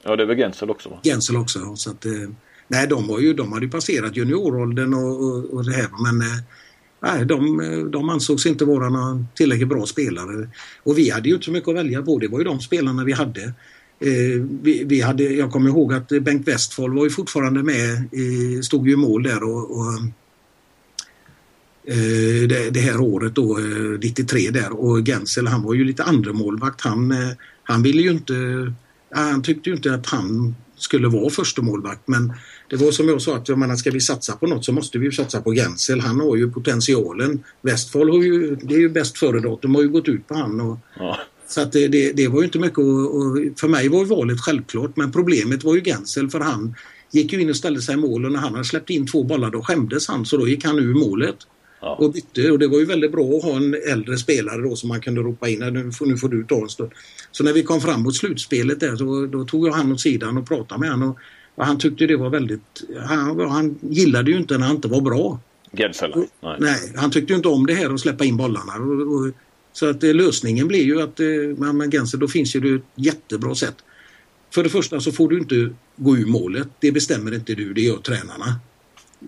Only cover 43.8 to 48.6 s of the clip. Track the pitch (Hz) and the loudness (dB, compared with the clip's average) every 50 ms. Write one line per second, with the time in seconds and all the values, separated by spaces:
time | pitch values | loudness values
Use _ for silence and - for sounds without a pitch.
43.8 | 127 135 151 185 196 190 220 180 123 117 120 120 - - 156 127 110 - - 113 | 4 4 4 4 4 4 2 2 2 0 -2 -2 -2 0 -2 -2 -2 -4 -6 -4
44.8 | 127 143 - 151 147 135 120 165 180 175 170 120 104 117 135 135 143 156 160 180 | -4 -4 -2 -2 -2 0 0 0 2 4 4 2 2 0 0 2 2 4 4 4
45.8 | 180 185 135 101 98 - - 143 139 135 135 160 147 156 131 104 107 113 117 - | 2 0 -2 -2 -4 -6 -4 -4 -2 -2 -2 -2 -2 -2 -2 -4 -4 -6 -8 -10
46.8 | - - - - - _ - 151 147 147 - 190 175 156 143 - - 175 151 131 | -16 -20 -20 -20 -8 _ 2 2 2 2 2 0 0 0 0 0 -2 -2 -2 -2
47.8 | 120 147 139 143 156 139 117 117 123 131 143 143 139 123 107 117 | -2 -2 -2 0 0 0 0 0 -2 -2 -2 -2 -2 -4 -4 -4